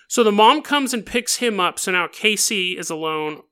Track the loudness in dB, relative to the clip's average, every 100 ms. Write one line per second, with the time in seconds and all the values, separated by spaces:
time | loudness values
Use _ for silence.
0 | -4 0 2 6 6 6 2 -2 -2 -6
1 | -6 -6 -4 -2 -2 0 -2 -2 -2 -2
2 | -2 -2 -2 0 -2 -2 -4 -6 -8 -6
3 | -4 -4 -6 -10 -16